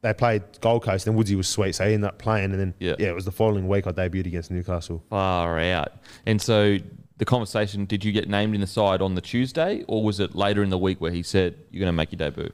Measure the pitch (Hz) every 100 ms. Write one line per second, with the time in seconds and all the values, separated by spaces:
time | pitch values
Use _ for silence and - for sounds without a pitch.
0 | 113 107 120 110 95 - 113 117 110 95
1 | 110 110 110 98 92 - 95 - 98 107
2 | 104 - - 110 98 95 98 90 87 -
3 | 95 87 95 92 110 104 92 101 95 87
4 | 92 90 87 85 82 90 85 87 - 82
5 | - 101 95 90 85 82 85 90 73 -
6 | - - - 107 - 110 104 101 - -
7 | - _ 107 127 107 113 104 101 98 104
8 | 104 104 92 101 107 107 98 - 101 92
9 | 95 90 - 120 131 - 165 202 - 110
10 | 107 98 95 - 101 101 101 92 95 95
11 | 82 87 85 98 90 - - - 92 85
12 | 80 87 78 65 -